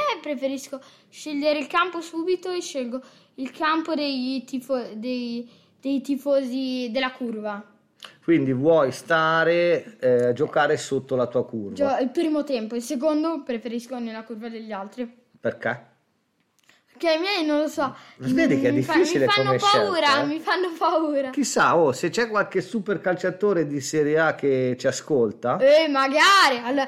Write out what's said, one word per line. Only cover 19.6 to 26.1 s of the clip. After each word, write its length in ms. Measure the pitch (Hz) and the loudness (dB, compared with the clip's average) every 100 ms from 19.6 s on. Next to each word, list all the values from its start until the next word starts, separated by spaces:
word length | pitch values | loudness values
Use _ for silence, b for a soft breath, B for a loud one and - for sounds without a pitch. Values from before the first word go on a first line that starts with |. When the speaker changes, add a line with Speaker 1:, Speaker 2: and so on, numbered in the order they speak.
| 403 415 415 349 294 | 4 4 2 2 2
Speaker 2:
scelta, 160 | 277 | 2
eh? 40 | 285 | 0
Speaker 1:
mi 120 | 320 | -4
fanno 280 | 359 349 370 330 | -2 -2 -2 0
paura. 520 | 339 349 320 285 269 | 0 2 0 -2 -2
Speaker 2:
Chissà, 440 | 262 233 - 139 156 | -2 0 2 4 6
oh, 160 | 151 | 4
se 180 | 127 170 | 2 -2
c'è 200 | 190 233 | -2 0
qualche 320 | 214 196 196 | 0 0 -2
super 400 | 180 226 196 175 | -2 -6 -2 -2
calciatore 680 | 185 180 185 180 208 175 147 | 0 0 -2 0 2 2 0
di 140 | 143 | -2
Serie 360 | 131 156 147 156 | -2 0 2 4
A 160 | 160 | 2
che 440 | - 143 131 127 123 | 2 2 2 2 0
ci 80 | 131 | -2
ascolta. 680 | 127 - 147 110 - 120 156 | -2 0 2 2 0 -2 2
Speaker 1:
Eh, 320 | 262 302 320 | 6 6 4
magari, 680 | 277 269 | 2 2